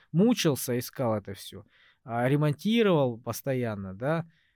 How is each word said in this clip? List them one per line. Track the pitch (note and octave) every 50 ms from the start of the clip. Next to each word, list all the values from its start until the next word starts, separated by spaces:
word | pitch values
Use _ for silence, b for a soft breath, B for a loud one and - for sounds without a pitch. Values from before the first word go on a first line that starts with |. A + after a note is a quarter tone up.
| b b -
мучился, | D#3+ G3+ A#3+ B3 - - E3+ C3+ A#2+ - - B2 B2
искал | B2 - - - C3+ A#2 A2
это | G#2 G2 - G2
все, | - - - - F#2+ - b b b b b b b b
а, | C3 A#2 A#2+ A#2+ B2+
ремонтировал | C#3 D3 D3+ D3+ C#3+ - - G3+ A3+ A#3 A3+ G3+ F3+ D3+ C#3 B2+ A#2 A2+
постоянно, | A#2+ A#2 A2+ - - C#3 C3+ B2+ B2 A#2 G#2+ G2+ G2 F#2+ F#2
да, | G2 A#2+ C#3 D#3+ E3 D#3+ b b b b b b